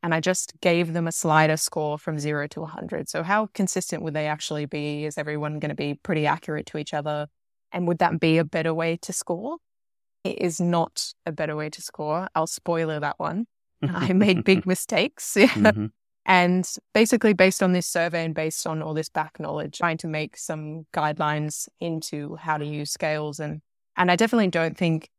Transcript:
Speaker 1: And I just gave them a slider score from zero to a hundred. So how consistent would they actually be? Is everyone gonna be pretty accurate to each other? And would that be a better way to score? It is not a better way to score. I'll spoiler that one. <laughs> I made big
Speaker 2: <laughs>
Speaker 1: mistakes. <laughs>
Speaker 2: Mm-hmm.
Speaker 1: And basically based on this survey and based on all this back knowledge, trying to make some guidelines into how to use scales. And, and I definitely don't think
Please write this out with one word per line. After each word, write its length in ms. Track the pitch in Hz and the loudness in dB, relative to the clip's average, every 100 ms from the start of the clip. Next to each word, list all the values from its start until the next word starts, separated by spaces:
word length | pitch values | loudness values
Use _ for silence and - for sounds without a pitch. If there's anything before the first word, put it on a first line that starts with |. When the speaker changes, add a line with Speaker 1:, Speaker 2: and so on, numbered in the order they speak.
Speaker 1:
And 120 | 175 | 0
I 80 | 160 | 0
just 320 | 170 185 - - | 2 0 -4 -2
gave 320 | 180 170 170 | 2 2 0
them 120 | 165 165 | -2 -2
a 60 | |
slider 460 | - 165 156 156 156 | -2 2 4 4 2
score 400 | - - 151 151 | -2 -4 -4 -4
from 200 | - 156 | -6 -4
zero 300 | 147 147 147 | -4 -4 -4
to 160 | - | -8
a 40 | 160 | -12
hundred. 420 | 160 - 160 - | -10 -8 -8 -6
So 140 | 156 | -6
how 240 | 165 208 214 | 0 0 0
consistent 560 | - 190 196 - 170 | -2 -2 0 -4 -6
would 100 | 160 | -4
they 140 | 151 151 | -4 -2
actually 400 | 151 - 151 147 | -4 -4 -6 -4
be? 360 | 156 147 147 | -4 -4 -4
Is 140 | 151 147 | -6 -6
everyone 420 | 151 151 147 151 | -6 -4 -4 -4
gonna 160 | 151 143 | -6 -4
be 200 | 147 143 | -4 -4
pretty 300 | - 156 151 | -2 0 2
accurate 400 | 151 - 151 151 | 0 -2 -8 -6
to 100 | 156 | -8
each 160 | 147 | -6
other? 340 | 151 147 151 147 _ _ _ _ | -4 -4 -4 -6 _ _ _ _
And 160 | 175 175 | -4 0
would 80 | 170 | 2
that 240 | 170 165 | 2 4
be 160 | 165 160 | 4 4
a 80 | 160 | 2
better 280 | 170 160 | -2 -2
way 220 | 160 165 170 | 0 -2 -2
to 100 | - | -6
score? 460 | 180 - 175 233 330 _ _ _ _ _ _ | -8 -6 -6 -4 -8 _ _ _ _ _ _
It 160 | 190 - | -8 -2
is 220 | 175 160 | -2 0
not 520 | 175 175 165 - - - - | 2 2 0 -4 -10 -10 -12
a 80 | |
better 240 | 151 156 151 | -6 -4 -4
way 120 | 151 | -6
to 100 | - | -10
score. 480 | - - 151 160 190 | -16 -8 -4 -2 -2
I'll 140 | - 160 | -2 -2
spoiler 520 | - - 165 160 151 | -4 -2 0 0 -2
that 180 | 143 - | -4 -4
one. 280 | 156 175 233 _ | -4 -4 -6 _
<laughs> 180 | _ _ | _ _
I 320 | 147 175 175 | -4 0 2
made 320 | 185 208 180 - | 6 6 4 6
big 200 | 190 185 | 4 4
Speaker 2:
<laughs> 80 | |
Speaker 1:
mistakes. 600 | 185 - 214 190 - - 208 | -2 0 0 0 -4 -4 6
<laughs> 60 | 226 107 | 6 8
Speaker 2:
Mm-hmm. 300 | 147 107 107 _ _ _ - | 4 4 -4 _ _ _ 4
Speaker 1:
And 400 | 185 180 185 180 - _ | 6 6 4 0 -8 _
basically 380 | 214 226 233 220 | 4 6 6 4
based 320 | 190 190 - | 6 6 6
on 80 | 190 | 2
this 160 | 180 - | 2 0
survey 380 | 175 170 170 165 | -2 0 0 -2
and 100 | 160 | -2
based 320 | 156 - 165 | -4 -4 -6
on 140 | 156 | -4
all 120 | 156 | -4
this 140 | 156 156 | -4 -4
back 320 | - 156 - | -4 -6 -8
knowledge, 380 | 151 151 147 - | -8 -6 -6 -2
trying 180 | 175 160 | -2 -2
to 80 | 170 | -4
make 280 | 156 156 - | -6 -6 -8
some 500 | - 156 151 160 156 | -8 -8 -8 -12 -6
guidelines 760 | - 151 151 151 151 151 - - _ | -2 -2 0 0 0 -4 -6 -12 _
into 560 | 170 160 - 147 147 156 | -6 -6 -6 -8 -8 -10
how 220 | 165 151 | -4 -4
to 80 | 147 | -2
use 260 | 147 147 | -6 -6
scales. 480 | - 160 151 151 147 | -4 -2 -2 -6 -8
And, 220 | 151 151 _ _ _ - | -8 -10 _ _ _ 0
and 160 | 180 | 4
I 60 | 180 | 4
definitely 320 | 226 240 196 | 4 4 4
don't 280 | 170 165 - | 2 -2 0
think 320 | 175 160 - | 0 0 -4